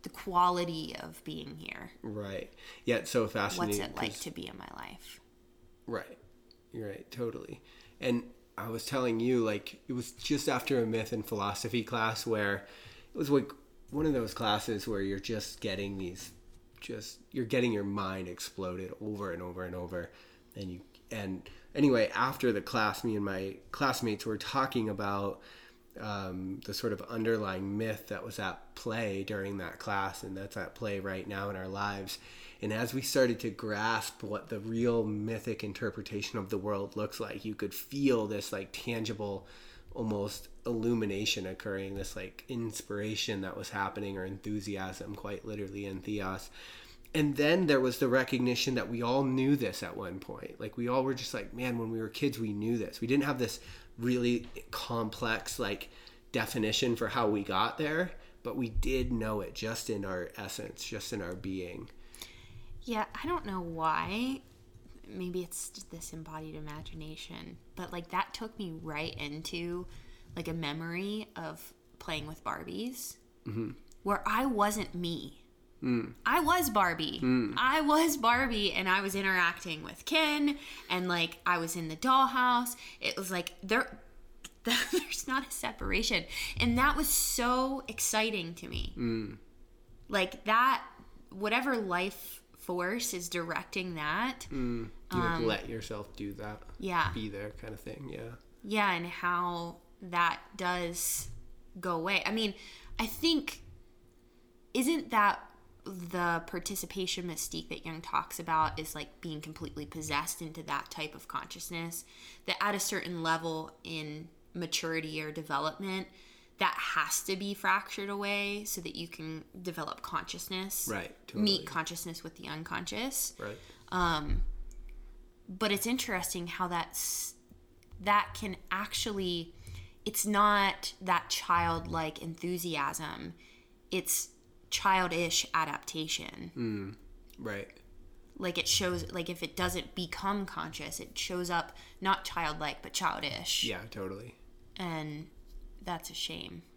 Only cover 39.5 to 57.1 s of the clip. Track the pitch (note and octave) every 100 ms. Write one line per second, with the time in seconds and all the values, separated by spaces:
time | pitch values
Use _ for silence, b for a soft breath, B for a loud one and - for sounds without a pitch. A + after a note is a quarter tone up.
39.5 | B B B B - A2+ G#2 G2+ - -
40.5 | - - A#2 A2+ A#2 G#2+ G2 G#2 - F#2
41.5 | F#2 G#2+ G2 G2 G2 F#2+ - F#2 - -
42.5 | B2 A2+ G2+ - G#2 G#2+ G#2+ - G2+ F#2+
43.5 | E2+ - G2+ F#2+ G#2 G2+ G2 F#2 G2 -
44.5 | G#2+ G2+ G2 F#2+ F#2 G2+ G2+ G2+ G2 A2+
45.5 | G#2 G2 G2+ G2+ F#2+ G2+ G#2 F#2+ F#2+ -
46.5 | B B B B B - D#3 D3 C3+ D3
47.5 | F3 F3 C#3 B2+ A#2+ C3+ C3 B2+ B2+ B2
48.5 | A#2+ - B2 F#2+ A#2 A#2 C3 C3+ B2+ C3
49.5 | C#3+ A2 - F2 G#2 F#2+ F#2+ - - -
50.5 | - G#2+ - A#2+ B2+ C3 C3 - A#2+ G2
51.5 | A2+ B2+ A#2+ A2+ A2+ A2 - C#3+ A#2 A2
52.5 | G#2 G#2+ A#2+ F#2+ - A#2 C#3 C#3+ B2+ A#2
53.5 | - B B B - A#2+ B2 A#2+ A#2+ -
54.5 | - - - - A#2 A2 - A#2+ A2 -
55.5 | - G#2+ G2+ - B B B - A#2+ A2+
56.5 | B2+ G#2+ A2 B2+ A#2 G#2+